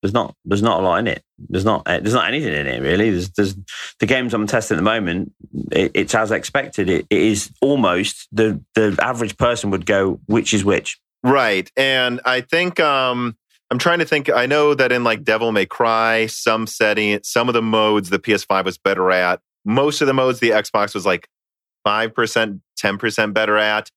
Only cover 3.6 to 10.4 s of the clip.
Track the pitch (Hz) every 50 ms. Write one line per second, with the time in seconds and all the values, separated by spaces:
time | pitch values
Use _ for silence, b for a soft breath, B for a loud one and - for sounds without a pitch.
3.6 | 98 B B B B B B B - 98 135 131 127 123 110 110 107 101 - 120
4.6 | - - 110 80 87 107 110 113 101 87 85 92 101 - _ _ - - - -
5.6 | - - - - 95 - - - 95 - - 110 110 104 110 - - - - 139
6.6 | 135 - - - 98 92 92 80 - _ 104 98 85 110 107 98 - - - _
7.6 | - 139 143 139 117 95 90 90 101 107 - - - _ - 107 110 110 98 76
8.6 | - _ _ 110 110 104 95 - - 117 127 117 117 101 - _ 131 120 120 113
9.6 | - 104 98 95 101 - 104 98 98 98 - - - - 107 117